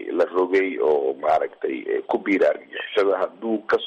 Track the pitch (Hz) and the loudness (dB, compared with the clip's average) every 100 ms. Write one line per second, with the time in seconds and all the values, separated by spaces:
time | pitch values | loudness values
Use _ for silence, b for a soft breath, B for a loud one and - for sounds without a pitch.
0 | - 82 85 90 90 95 95 69 69 73 | -4 0 0 2 2 2 0 0 2 2
1 | 67 69 76 78 71 - 80 67 - 57 | 2 -2 0 0 0 -4 -6 -4 -4 -4
2 | - - 101 95 80 76 - - - 104 | -2 -4 0 2 2 0 -6 -10 -4 0
3 | 98 92 92 87 113 107 - 113 | 2 2 -2 -4 -4 -4 0 -2